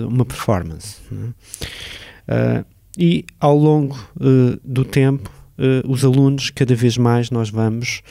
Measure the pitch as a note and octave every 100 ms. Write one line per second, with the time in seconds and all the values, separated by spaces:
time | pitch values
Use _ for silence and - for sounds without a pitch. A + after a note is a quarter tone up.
0 | A2+ B2 A#2+ - - F#2+ D#2+ D#2+ - -
1 | - G#2 A2 - - - - - - -
2 | - - - A#2 A#2+ A#2+ - _ _ -
3 | E3+ E3+ - - D3 D3 D3+ D3+ C#3 C3+
4 | - - C3 C3 B2 - - B2+ C3 C#3
5 | C3+ C#3 F#2+ - - - C3 C3 B2 C3
6 | C3+ C3 C#3 C#3 - - B2+ A#2+ A#2+ A#2+
7 | A#2+ A#2+ A#2+ A#2 A2 A2 A2 A2+ B2 -
8 | -